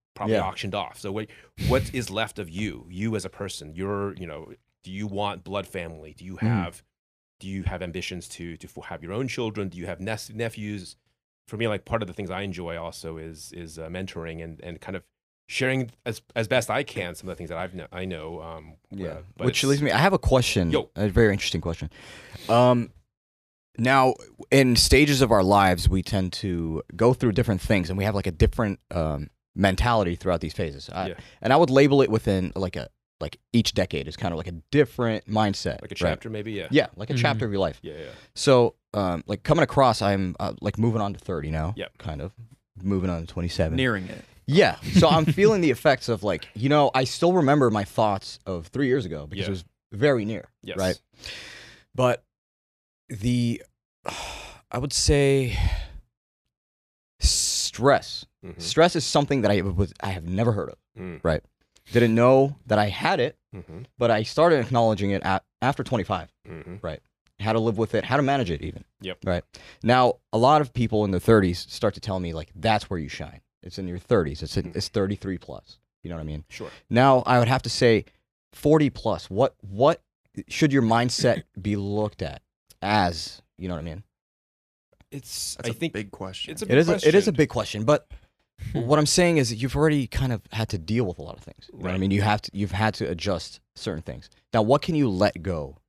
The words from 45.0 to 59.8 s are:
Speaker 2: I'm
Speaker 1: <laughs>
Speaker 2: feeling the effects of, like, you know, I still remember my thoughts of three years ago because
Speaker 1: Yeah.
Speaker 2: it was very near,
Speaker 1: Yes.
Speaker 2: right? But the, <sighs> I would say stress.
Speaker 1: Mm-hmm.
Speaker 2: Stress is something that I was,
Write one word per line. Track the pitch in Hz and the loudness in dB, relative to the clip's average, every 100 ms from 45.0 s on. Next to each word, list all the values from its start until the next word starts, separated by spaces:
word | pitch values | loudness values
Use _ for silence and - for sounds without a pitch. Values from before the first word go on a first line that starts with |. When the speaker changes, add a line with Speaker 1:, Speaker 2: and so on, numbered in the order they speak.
| 160 | 6
Speaker 2:
I'm | 165 | 6
Speaker 1:
<laughs> | 156 165 | 4 4
Speaker 2:
feeling | 208 208 | 4 6
the | 160 | 2
effects | 113 156 127 - | 2 2 2 0
of, | 110 | -2
like, | 104 82 - | -2 -4 -6
you | 104 135 | -4 2
know, | 147 139 | 4 4
I | 131 | 2
still | 131 - 170 | -2 0 2
remember | 180 135 147 123 | 4 4 4 4
my | 104 | 2
thoughts | 98 - 107 95 - - - | -2 0 0 0 -6 -16 -10
of | 90 80 | -10 -8
three | 127 135 | -4 0
years | 135 | 0
ago | 92 76 76 | -2 -10 -10
because | 98 95 | -8 -6
Speaker 1:
Yeah. | |
Speaker 2:
it | |
was | 95 - _ _ | -6 -10 _ _
very | 101 143 123 | -2 2 2
near, | 104 104 - _ | -2 -8 -12 _
Speaker 1:
Yes. | - 92 | -10 -2
Speaker 2:
right? | 92 - _ _ - - - - - - _ | -2 -2 _ _ -16 -16 -18 -20 -20 -20 _
But | - 127 - _ _ _ _ _ _ _ _ _ | -2 0 0 _ _ _ _ _ _ _ _ _
the, | 113 120 123 120 - - _ _ _ | -6 -2 0 0 -4 -10 _ _ _
<sighs> | - - - - - - _ | -10 -10 -12 -14 -18 -20 _
I | 120 | -8
would | 143 | -4
say | - - 147 139 135 123 - - - - - _ _ _ _ _ _ _ _ _ _ _ - | -2 2 4 4 2 2 0 0 0 -6 -14 _ _ _ _ _ _ _ _ _ _ _ 0
stress. | - - - - - - 135 127 - - - _ | 0 2 -2 -2 -6 0 2 2 0 -14 -16 _
Speaker 1:
Mm-hmm. | 90 82 | -18 -12
Speaker 2:
Stress | 85 156 175 165 | -4 4 4 4
is | |
something | - 151 143 139 | 0 0 0 0
that | 104 | 2
I | 101 | 2
was, | 95 90 | 0 0